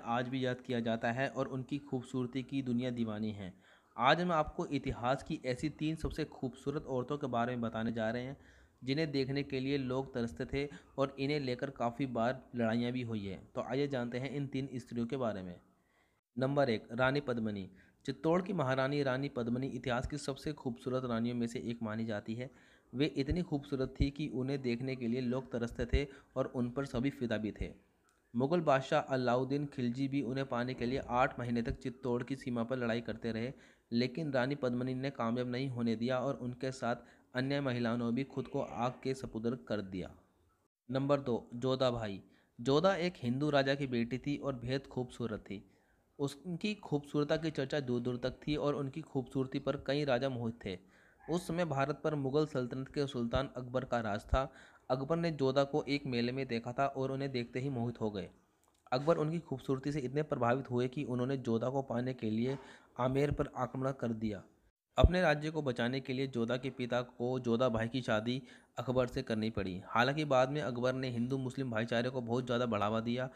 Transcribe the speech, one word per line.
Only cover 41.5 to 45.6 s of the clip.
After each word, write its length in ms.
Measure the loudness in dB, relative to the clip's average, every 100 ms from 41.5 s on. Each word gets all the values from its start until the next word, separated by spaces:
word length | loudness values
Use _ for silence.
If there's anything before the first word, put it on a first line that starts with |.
जोधा 360 | -2 0 4 4
बाई। 320 | 2 -2 -6 -10 _ _ -4
जोधा 340 | 4 6 6
एक 200 | 4 0 -2
हिंदू 340 | 0 0 4
राजा 240 | 4 4
की 120 | 2 0
बेटी 320 | 0 0 -2
थी 180 | -2 -2
और 180 | -2
बेहद 320 | -4 -2 -2 -2
खूबसूरत 540 | -4 -4 -4 -6 -6
थी। 300 | -8 -12